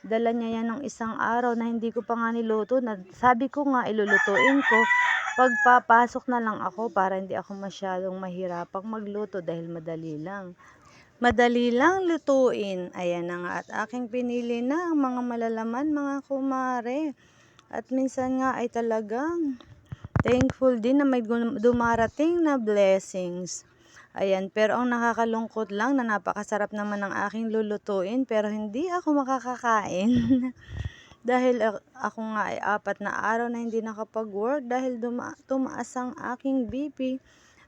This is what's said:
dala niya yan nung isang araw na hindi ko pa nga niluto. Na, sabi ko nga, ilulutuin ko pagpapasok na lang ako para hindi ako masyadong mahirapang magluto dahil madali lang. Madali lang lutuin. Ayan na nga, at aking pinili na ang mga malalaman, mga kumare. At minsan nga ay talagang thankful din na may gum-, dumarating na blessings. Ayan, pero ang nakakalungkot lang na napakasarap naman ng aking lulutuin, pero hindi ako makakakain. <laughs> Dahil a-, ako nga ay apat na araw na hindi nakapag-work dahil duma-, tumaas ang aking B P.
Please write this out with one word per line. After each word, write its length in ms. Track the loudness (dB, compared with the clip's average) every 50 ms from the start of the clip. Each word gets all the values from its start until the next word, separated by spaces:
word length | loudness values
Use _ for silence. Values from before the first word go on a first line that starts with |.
| -6
dala 320 | -2 0 0 2 2 0
niya 240 | 0 -2 -2 -2 -2
yan 80 | -2 -2
nung 160 | -4 -4 -6
isang 320 | -8 -8 -6 -6 -6 -4
araw 400 | -2 0 0 0 2 2 0 0
na 160 | 0 -2 -2
hindi 240 | -2 -2 -2 -2 -4
ko 80 | -4 -4
pa 160 | -2 -2 -2
nga 160 | -2 -2 -2
niluto. 480 | -2 0 0 0 0 0 2 0 0 0
Na, 160 | 0 -4 -6 -10 -16 -6
sabi 320 | 2 4 6 6 6 2 -2
ko 160 | -2 -2 0 2
nga, 160 | 2 2 2 0
ilulutuin 720 | 2 2 2 4 6 4 4 4 4 4 6 6 6 4 4 4
ko 120 | 6 6 6 6 4 4 4 2 0 0 -2 -2 2 4
pagpapasok 880 | 4 4 4 4 6 8 6 6 6 6 6 6 6 4 0 -6 -4 -2
na 160 | -2 -2 0
lang 160 | -2 -4 -4
ako 320 | -4 -6 -6 -4 -6 -4
para 240 | 0 0 0 2 0
hindi 240 | -2 -4 -6 -6 -6
ako 160 | -6 -8 -10
masyadong 640 | -10 -10 -12 -10 -8 -6 -6 -4 -4 -4 -6 -6 -6
mahirapang 640 | -8 -8 -8 -6 -6 -6 -6 -6 -8 -8 -8 -10 -8
magluto 560 | -8 -8 -8 -8 -8 -6 -8 -8 -6 -8 -8
dahil 320 | -6 -6 -6 -6 -6 -8
madali 480 | -10 -10 -8 -8 -8 -8 -8 -8 -10 -8
lang. 400 | -8 -10 -10 -10 -12 -14 -16 _ -20 -20 -20 _ _ -20 -20 -20 -20 _ _
Madali 560 | 0 2 2 4 6 4 4 4 4 2 2
lang 400 | 2 4 4 4 4 2 2 0
lutuin. 800 | 0 0 2 2 4 6 6 4 2 2 -2 -4 -4 -6 -6 -8
Ayan 400 | -6 -4 -2 -2 -2 -2 -2 -4
na 80 | -6 -6
nga, 120 | -6 -6 -6 -6 -8
at 40 | -6 -6 -6 -6 -4
aking 240 | -6 -8 -8 -6
pinili 480 | -4 -4 -4 -2 -2 -4 -4 -2 -4 -2
na 320 | -2 -2 -2 -2 0 0
ang 80 | 0 2
mga 220 | 2 0 0 -2 -4
malalaman, 720 | -4 -4 -2 -2 -2 -2 -2 -4 -4 -4 -2 -2 -2 -2
mga 200 | -2 -2 -4 -4 -6 -6 -6
kumare. 880 | -4 -4 -2 -2 -2 -2 -2 -2 -2 -4 -4 -4 -4 -4 -4 -4 -6 _ _ _ _ _ _ _ _ _ -18 _
At 160 | -10 -10 -8 -4
minsan 560 | -2 0 0 -2 -2 -2 -2 -2 0 0 0
nga 160 | 0 0 -2
ay 80 | -2 -4
talagang 880 | -2 -2 -2 0 0 -2 -2 -4 -4 -4 -2 -2 -2 -2 -2 -2 -4 -6 -10 -20 -20 -20 _ -16 -16 -16 -10 -4 -2 -2 2 2
thankful 480 | 4 4 4 2 0 2 2 2 2
din 240 | 2 2 2 4 4
na 80 | 4 4
may 160 | 2 2 0
gum-, 320 | 0 -2 -2 0 -2 -2
dumarating 880 | 2 2 2 4 4 2 2 2 2 2 0 0 0 2 2 2 4 2
na 160 | 2 2 2
blessings. 1040 | 2 2 4 4 6 6 6 4 2 -2 -8 -6 -6 -6 -6 -6 -8 -8 -10 -12 -14 _ _ _ _ _ -20 -20 -20 -14
Ayan, 400 | -6 -2 0 2 2 0 0 -2
pero 240 | 0 2 2 2 2
ang 160 | 2 0 0
nakakalungkot 800 | 0 2 2 0 2 2 2 0 0 -2 -4 -4 -4 -6 -6 -4
lang 240 | -2 -2 0 2 2
na 80 | 2 2
napakasarap 720 | 0 0 -2 0 -2 -4 -4 -4 -4 -2 -2 -2 -2 -4
naman 240 | -6 -4 -4 -4 -4 -4 -4
ng 60 | -2 -2 -4 -4
aking 160 | -4 -4 -4 -2
lulutuin, 800 | -2 -2 -2 -2 -4 -6 _ -4 -2 -2 -2 -2 -2 -2 -2 0
pero 240 | 0 0 0 0
hindi 400 | -2 -4 -6 -6 -4 -4 -4 -2
ako 320 | -2 -2 2 2 2 2 2
makakakain. 880 | 2 0 -2 -2 -4 -6 -2 0 2 2 2 2 0 -2 0 2 4
<laughs> 400 | 4 4 4 4 4 2 2 0 -6 -8 -16 -14 -10 -8 -8 -8 -10 -14 -20 -20 -20 _ -2
Dahil 400 | 0 2 2 4 4 2 4 2
a-, 160 | 0 0 -2 -10 _ -12
ako 240 | -6 -6 -6 -6 -6 -8 -4 -2
nga 80 | -2 -2 -2
ay 80 | -4 -4
apat 400 | -2 -2 -2 -2 -2 -4 -6 -4
na 240 | -4 -6 -4 -2 -2
araw 240 | 0 0 0 0 -2
na 160 | -4 -4 -4
hindi 160 | -4 -2 -2
nakapag-work 880 | -4 -4 -6 -8 -10 -8 -6 -6 -6 -4 -4 -2 -2 0 0 -2 -2 -2
dahil 320 | -2 -2 -2 -2 -4 -4
duma-, 400 | -4 -4 -4 -4 -6 -8 -12 -12 _ -4
tumaas 480 | -2 -2 -2 -2 -4 -6 -8 -6 -6
ang 160 | -6 -6 -6 -8 -8 -8 -8 -8
aking 320 | -4 -2 0 0 0 0 -2
B 240 | -4 -6 -6 -6
P. 320 | -6 -4 -4 -4 -4 -4 _ _ _ _ _ _ _ _ -20